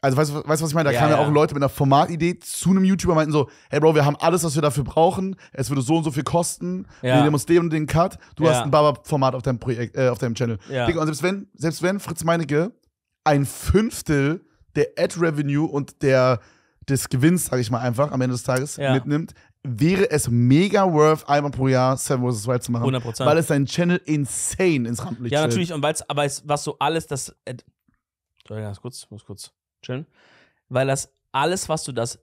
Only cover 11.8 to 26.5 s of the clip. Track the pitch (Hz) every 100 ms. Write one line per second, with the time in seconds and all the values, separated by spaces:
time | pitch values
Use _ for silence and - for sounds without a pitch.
11.8 | 170 196 - 170 160 170 151 147 180 -
12.8 | _ _ _ _ - 147 139 - - 190
13.8 | 220 - - 147 139 170 _ _ _ -
14.8 | 143 - 170 165 165 147 143 143 156 -
15.8 | 135 - 143 131 127 123 _ _ _ _
16.8 | - 135 - 131 147 175 - 131 113 117
17.8 | 123 117 147 131 127 123 - 127 143 -
18.8 | 139 131 131 147 123 - _ _ 143 113
19.8 | 151 190 - 151 131 120 120 139 196 202
20.8 | 190 156 151 156 - 143 143 123 135 131
21.8 | 127 131 - 135 123 117 107 123 - 120
22.8 | 120 131 120 110 135 156 160 147 139 -
23.8 | 175 180 - 151 143 - - - 190 151
24.8 | 117 120 151 165 120 143 156 120 175 160
25.8 | 147 156 - 143 143 135 147